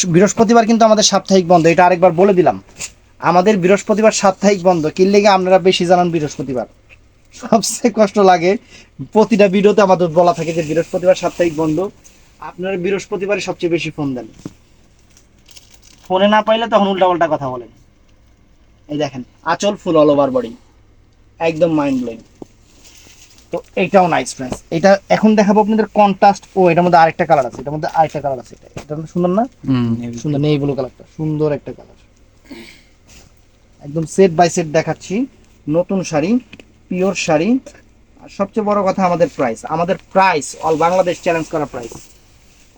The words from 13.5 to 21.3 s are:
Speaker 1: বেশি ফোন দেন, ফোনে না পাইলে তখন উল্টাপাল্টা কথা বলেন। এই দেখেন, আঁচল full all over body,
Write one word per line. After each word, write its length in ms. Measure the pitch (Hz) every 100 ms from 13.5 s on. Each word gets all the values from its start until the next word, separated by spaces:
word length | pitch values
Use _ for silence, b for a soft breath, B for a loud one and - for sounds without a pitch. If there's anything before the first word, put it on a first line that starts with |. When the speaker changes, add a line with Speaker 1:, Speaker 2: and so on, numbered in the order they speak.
| 170 170
Speaker 1:
বেশি 200 | 165 151
ফোন 240 | 156 143 123
দেন, 120 | 110 - - - _ _ _ _ _ _ _ _ _ - _ _ _ _ -
ফোনে 200 | 190 202
না 140 | 214
পাইলে 260 | 214 220 233
তখন 200 | 214 190
উল্টাপাল্টা 400 | 185 185 165 165
কথা 180 | 147 135
বলেন। 180 | 123 113 _ _ _ _ _ _ _ _ _ _ _ -
এই 100 | 151
দেখেন, 260 | 143 131 120 _
আঁচল 320 | 156 175 202 202 185
full 120 | 156
all 180 | 151 143
over 200 | 135 127
body, 160 | 117 - _ _ _ _ _ _ _